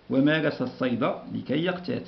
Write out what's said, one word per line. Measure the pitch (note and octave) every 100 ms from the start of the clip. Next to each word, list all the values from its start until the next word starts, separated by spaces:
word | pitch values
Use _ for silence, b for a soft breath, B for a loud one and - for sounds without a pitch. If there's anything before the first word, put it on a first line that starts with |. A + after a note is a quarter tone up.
| -
ومارس | C3 D3 D#3 D3 -
الصيد | B2 - C3 A2+ E3 - -
لكي | A2 - D3
يقتات. | F3+ F3+ - -